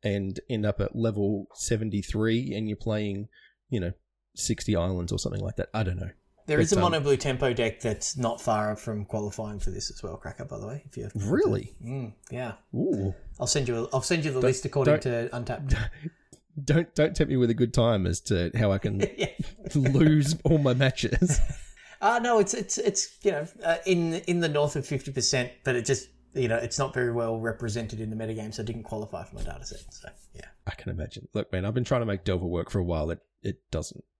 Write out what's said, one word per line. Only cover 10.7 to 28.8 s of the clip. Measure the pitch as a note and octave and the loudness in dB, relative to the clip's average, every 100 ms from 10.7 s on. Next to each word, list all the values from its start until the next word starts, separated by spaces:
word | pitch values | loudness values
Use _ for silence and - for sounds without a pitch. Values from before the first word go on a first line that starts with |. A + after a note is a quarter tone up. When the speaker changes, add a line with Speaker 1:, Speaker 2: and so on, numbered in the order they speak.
| C#3+ - | -10 -12
Speaker 2:
If | - | -12
you | G#2 - | -8 -4
Speaker 1:
Really? | G2 G3 G4+ - - - | 0 4 4 2 -2 -14
Speaker 2:
Mm, | A#2 C3+ A2+ - - | -10 -8 -8 -12 -12
yeah. | B2 B2 G2+ _ | -8 -8 -10 _
Speaker 1:
Ooh. | - - A#2+ F#2+ F2+ - - | -4 -2 0 -2 -4 -12 -6
Speaker 2:
I'll | A#2+ | -2
send | D3+ B2 | 0 0
you | A#2 | -2
a, | A#2 | -2
I'll | - | -2
send | - E3+ | 0 0
you | D3+ | 0
the | B2+ | 2
Speaker 1:
Don't, | B2+ | 2
Speaker 2:
list | C3 | 2
according | C#3 C#3+ C3+ D3+ | -2 2 4 4
Speaker 1:
don't, | |
Speaker 2:
to | C3 A#2+ A#2 | 2 -2 -2
Untappd. | A#2+ A#2+ B2 C#3 - A2 - D3+ _ | -6 -6 -6 0 0 0 -6 -12 _
Speaker 1:
<laughs> | _ - _ D3+ | _ -20 _ -10
don't, | C#3 D3 E3 | 2 2 2
don't | - D#3 - | 2 2 4
tempt | D3 | 2
me | C3+ | 4
with | A#2+ | 4
a | |
good | A#2 A#2+ | 4 2
time | A#2+ A#2 G#2+ F2+ | 4 4 4 2
as | F2 | -2
to | - G2 F2 A#2 | 0 0 2 2
how | G#2+ | 4
I | G2 | 4
can | G#2+ G2+ | 0 0
Speaker 2:
<laughs> | - - | 0 0
Yeah. | - - - - - | -6 -4 -8 -8 -2
Speaker 1:
lose | D3+ C3 C3+ D#3 D3+ C#3 E3 | 2 4 8 8 8 4 2
all | D3 D#3+ | 4 4
my | C#3 | 4
matches. | B2 C3+ - - - F3+ C#3+ | 4 2 2 0 2 4 6
Speaker 2:
<laughs> | - - - - - - | 4 2 -12 -20 -20 0
Uh, | G3+ A#3+ | 2 2
no, | A#3+ A3+ | 4 4
it's, | F#3+ | 4
it's, | B3 G3 - | 0 -4 -2
it's, | - G3 - - | 0 0 -6 -2
you | G3+ | -2
know, | D#3 D#3+ - | 0 -6 -6
uh, | E3 E3 - | 0 0 2
in, | F3+ E3 E3 - | 2 4 0 0
in | F3 | 2
the | E3 | 2
north | D3 D3 C#3+ | 4 2 0
of | C3 | -2
fifty | C#3 - | -4 -4
percent, | C3 A#2+ C3 A#2+ - | -2 2 2 0 -4
but | - | -2
it | B2 A#2 | 0 2
just, | B2+ - _ _ | 0 -2 _ _
you | - B2 | -2 0
know, | A#2 | 0
it's | - - | -2 -2
not | E3 | -2
very | C#3 A#2+ | 0 0
well | A#2 A2+ A2+ | 0 -2 -2
represented | A2+ A2+ A#2 A2 A2 A2 | -2 -4 -4 -4 -6 -6
in | A2 | -6
the | A2 | -6
metagame, | A2 A2 G#2+ | -6 -6 -8
so | A2 | -8
it | A2 | -6
didn't | A2+ | -8